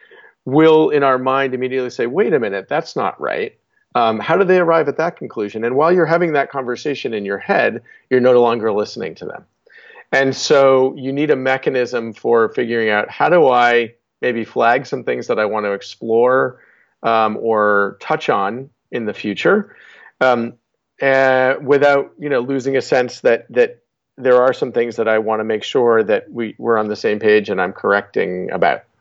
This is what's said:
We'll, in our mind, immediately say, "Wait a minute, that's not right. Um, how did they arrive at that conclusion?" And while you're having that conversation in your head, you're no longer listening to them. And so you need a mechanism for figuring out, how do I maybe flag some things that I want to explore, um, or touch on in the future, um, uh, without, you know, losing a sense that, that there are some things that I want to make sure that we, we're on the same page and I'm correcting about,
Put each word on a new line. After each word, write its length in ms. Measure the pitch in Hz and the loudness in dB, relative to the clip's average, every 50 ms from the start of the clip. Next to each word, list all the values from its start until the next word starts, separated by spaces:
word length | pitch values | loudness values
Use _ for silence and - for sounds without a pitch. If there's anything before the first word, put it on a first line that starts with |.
| _ _ - - - - _ _ - | _ _ -20 -20 -20 -20 _ _ -6
We'll, 460 | 127 131 156 160 160 156 156 156 147 | 0 2 4 6 6 6 6 4 2
in 120 | 151 147 | 2 2
our 160 | 143 135 131 127 | 2 2 0 0
mind, 360 | 127 131 131 135 135 131 127 | 0 -2 0 0 -2 -2 -4
immediately 360 | 123 127 127 131 131 127 123 | -4 -4 -4 -4 -4 -6 -4
say, 160 | - - 117 | -4 -4 -4
"Wait 260 | 120 131 185 226 233 | -2 -2 -2 0 2
a 80 | 165 131 | 0 0
minute, 280 | 117 101 98 98 92 - | 0 -2 -4 -6 -6 -4
that's 280 | 143 170 170 - - | -4 -4 -4 -6 -6
not 240 | 135 113 90 - - | -4 -4 -4 -6 -6
right. 360 | 73 - 53 76 104 - - _ _ _ _ _ _ _ - | -6 -6 -4 -4 -6 -8 -10 _ _ _ _ _ _ _ -2
Um, 240 | 120 117 113 113 110 | 0 0 0 0 -2
how 180 | 113 - 170 | -2 0 0
did 120 | 190 196 180 | 2 2 4
they 100 | 185 180 | 2 2
arrive 300 | 175 165 165 165 151 143 | 2 2 2 0 0 -2
at 80 | 127 | -2
that 200 | - 160 175 - | -4 -4 -6 -6
conclusion?" 480 | - 147 117 - 117 104 104 - 110 113 | -8 -12 -10 -8 -6 -6 -6 -6 -6 -4
And 120 | 120 127 | -2 0
while 160 | 135 156 170 | 0 2 2
you're 140 | 185 180 160 | 2 2 2
having 260 | 151 165 175 175 165 | 2 2 0 0 0
that 180 | 151 143 135 - | 0 -2 -2 -4
conversation 640 | - 139 127 120 120 - - 151 135 - - 123 113 | -6 -8 -6 -6 -6 -6 -6 -6 -6 -6 -6 -6 -6
in 100 | 104 101 | -6 -6
your 140 | 98 101 98 | -6 -6 -6
head, 440 | - - 196 185 117 107 110 117 - - - _ _ - | -4 -2 0 0 0 0 -2 -6 -10 -18 -20 _ _ -2
you're 100 | 127 127 | 0 2
no 200 | 123 127 123 123 | 4 4 4 4
longer 320 | 120 117 120 113 107 110 | 4 2 2 0 -2 -2
listening 420 | 101 104 104 - - 113 92 82 78 | -2 -2 -4 -4 -8 -10 -10 -10 -10
to 100 | - - | -12 -14
them. 180 | - - - - _ _ _ _ _ _ - - - - - - _ | -14 -14 -16 -18 _ _ _ _ _ _ -20 -20 -20 -20 -20 -8 _
And 240 | - 135 135 135 127 | 0 0 0 0 -2
so 580 | - - - 156 139 139 135 135 131 131 131 - | -2 0 2 4 4 6 6 4 4 2 0 -2
you 160 | 147 127 135 | -6 -8 -6
need 180 | 139 143 151 151 | -4 -2 0 0
a 60 | 143 | 0
mechanism 760 | 131 131 131 131 131 - 156 131 127 123 104 123 117 117 113 | 0 0 -2 -2 -2 -2 -2 -2 -2 -2 -2 -4 -6 -6 -8
for 360 | 107 - - 120 117 117 113 107 | -10 -6 -2 0 2 2 2 2
figuring 400 | - 127 123 113 117 117 110 110 | 0 -2 -4 -2 -2 -2 0 0
out, 200 | 104 104 107 - | 0 0 -2 -2
how 180 | - - 147 156 | -2 -2 0 4
do 200 | 180 175 151 131 | 4 4 4 4
I 460 | 123 123 123 120 120 120 117 110 - _ _ _ _ _ | 4 4 4 4 4 2 0 -2 -8 _ _ _ _ _
maybe 220 | 127 127 117 117 110 | -4 -4 -4 -4 -6
flag 420 | - - 123 117 117 123 135 135 | -6 -2 0 2 2 2 2 0
some 160 | - - 127 | -4 -8 -6
things 240 | 120 131 123 123 120 | -4 -6 -6 -4 -4
that 140 | - 120 107 | -4 -2 -2
I 60 | 107 | -2
want 200 | 101 107 107 104 | -2 -2 -2 -4
to 60 | 101 | -4
explore, 880 | 98 98 - - - - - 113 113 117 120 127 131 135 135 127 127 _ _ _ _ _ _ _ _ _ | -4 -6 -8 -14 -16 -10 -4 0 2 2 4 4 4 2 0 -2 -4 _ _ _ _ _ _ _ _ _
um, 340 | - 113 113 113 110 107 107 - | -2 0 2 2 2 0 -2 -4
or 560 | 113 113 113 107 104 104 104 101 101 98 101 - | -2 -2 0 2 2 2 2 2 0 -2 -4 -8
touch 280 | - - 156 156 - - | -6 -4 -4 -2 -2 -2
on 420 | 117 101 98 101 113 127 135 143 _ _ _ _ | -2 0 -2 -4 -6 -8 -12 -16 _ _ _ _
in 140 | - 123 113 | -10 -8 -6
the 60 | 107 | -8
future, 600 | 101 - - 107 98 - - 170 196 214 202 - _ _ - - - - - - _ - | -8 -8 -6 -8 -4 -2 0 0 0 0 -2 -6 _ _ -20 -20 -20 -20 -20 -16 _ -2
um, 340 | 135 127 123 120 117 120 120 _ _ _ _ _ _ _ _ - | 0 2 2 0 -2 -6 -8 _ _ _ _ _ _ _ _ -2
uh, 540 | 139 135 135 135 135 131 131 127 127 127 135 - | 0 2 2 4 4 4 2 2 2 0 0 -2
without, 520 | - 127 143 139 143 143 143 139 139 - _ - | 0 0 2 4 4 4 2 2 0 -4 _ -10
you 80 | 147 147 | -6 -4
know, 100 | 139 123 | -2 -2
losing 380 | 123 131 139 135 120 135 135 | -2 -2 -4 -4 -2 -2 -2
a 60 | 131 | -2
sense 380 | - - 143 127 123 120 - - | -2 0 0 0 0 -2 -4 -2
that, 300 | - 127 113 - - - | 0 0 0 0 -2 -2
that 300 | 120 123 120 113 - _ _ _ _ _ _ _ _ | 0 0 0 0 -2 _ _ _ _ _ _ _ _
there 240 | - 131 131 123 123 | -2 2 4 4 4
are 120 | 123 131 | 4 2
some 180 | 123 - 120 120 | 0 0 -4 -4
things 240 | 107 120 120 117 107 | -2 -2 -2 -2 -2
that 140 | 117 110 110 | -4 -2 0
I 100 | 110 110 | 0 0
want 220 | 107 107 110 107 | 0 -2 -2 -2
to 40 | 107 | -2
make 200 | 110 110 104 - | -4 -4 -4 -4
sure 400 | - - 135 120 117 113 113 107 | -2 0 2 2 4 4 2 2
that 260 | 98 107 98 - - | 2 0 -2 -2 -6
we, 240 | - 117 113 104 - | -8 -8 -8 -8 -8
we're 220 | - 117 117 113 107 | -6 -2 -2 0 0
on 80 | 107 | -2
the 100 | 104 104 | -4 -4
same 220 | - - 110 107 104 | -4 -4 -4 -2 0
page 320 | 113 107 104 107 101 104 | 2 4 4 4 2 0
and 100 | 98 95 | -2 -2
I'm 120 | 90 92 | -4 -4
correcting 760 | - - - 101 101 101 101 - - 110 90 90 90 92 90 - | -4 -4 0 0 0 0 0 -2 -4 -4 -4 -4 -4 -6 -6 -6
about, 320 | - 90 95 78 65 - - _ _ _ | -4 0 0 0 0 -2 -6 _ _ _